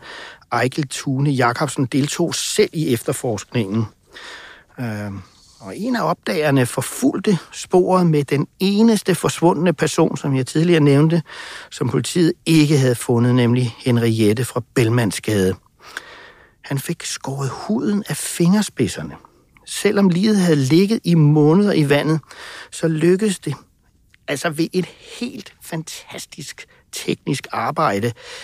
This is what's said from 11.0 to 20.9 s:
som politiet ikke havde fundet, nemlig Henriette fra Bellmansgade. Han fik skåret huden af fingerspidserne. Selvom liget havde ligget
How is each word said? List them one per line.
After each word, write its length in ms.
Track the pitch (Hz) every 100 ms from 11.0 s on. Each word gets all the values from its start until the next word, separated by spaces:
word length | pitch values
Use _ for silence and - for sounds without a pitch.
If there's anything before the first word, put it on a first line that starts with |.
| 160 170 - - - - -
som 180 | - 120
politiet 440 | 131 - 180 160 - -
ikke 320 | 160 147 147
havde 160 | 131
fundet, 400 | 120 - 120 123
nemlig 400 | 123 120 123 123 -
Henriette 680 | 131 117 117 113 104 110
fra 180 | 123 123 -
Bellmansgade. 800 | 139 113 120 107 - - 104 92 92 _ _ - - - - - - _ _
Han 140 | - 139
fik 260 | - 170
skåret 460 | - - 175 135 135
huden 540 | - - 220 214 202 -
af 80 | 160
fingerspidserne. 1000 | - - 170 208 196 - 95 - 76 - - _ _ _ -
Selvom 420 | - 202 202 196
liget 280 | 175 214 208
havde 200 | 175 147
ligget 440 | 131 165 196